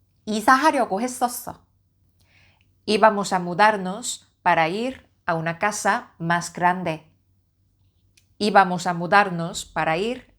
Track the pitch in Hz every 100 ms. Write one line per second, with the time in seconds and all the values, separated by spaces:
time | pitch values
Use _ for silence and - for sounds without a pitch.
0 | _ _ - 220 220 262 311 285 220 190
1 | 247 254 240 - - - _ _ _ _
2 | _ _ _ _ _ _ _ _ - 208
3 | 220 202 190 190 175 175 214 214 185 208
4 | 240 - _ _ 180 165 160 202 247 262
5 | _ _ - 165 160 165 214 214 202 226
6 | - - 170 170 165 - 175 185 170 156
7 | - _ _ _ _ _ _ _ _ _
8 | _ _ _ - 208 196 185 180 180 170
9 | 170 202 196 170 165 214 - 165 160 165
10 | 220 254 -